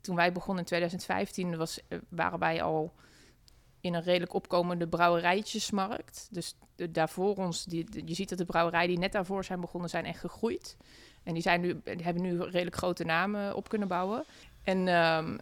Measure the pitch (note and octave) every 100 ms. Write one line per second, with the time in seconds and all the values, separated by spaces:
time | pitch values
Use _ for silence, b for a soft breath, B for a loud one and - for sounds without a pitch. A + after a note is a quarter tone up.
0 | - F3 F3 F3+ - F#3 F3 E3+ E3+ F3
1 | - F#3 G3+ - F3+ E3 D#3+ - - F3
2 | - E3+ E3+ F3 E3+ E3 E3 D#3+ D#3+ B
3 | B B B B - - - _ F3+ E3+
4 | F3 F3+ F3 F#3+ - F3+ F3 F3 E3+ E3+
5 | F3 E3+ F3 F#3 G#3 A3 - G3+ F#3+ C4+
6 | - - - F#3 - - - - F3 E3
7 | D#3 - F#3+ F#3+ F3+ E3 - E3 E3 D#3
8 | D#3+ E3+ G3 F3+ F3 E3+ E3+ E3+ F3+ F3
9 | F#3+ G#3+ F3+ G3 F#3 F3+ E3+ F3 F3 E3+
10 | D#3+ E3 F3 - G#3+ - - - B B
11 | B B - E3 F3+ F3 F3 E3 - F3
12 | E3+ F3 F3+ F3 F3+ F3 E3+ - F3+ F3+
13 | E3 D#3+ G3 G#3 G3+ G3 - G#3+ G3 F3+
14 | F#3 A#3+ B B B - - F#3+ F#3 F3
15 | E3 D#3+ D#3 -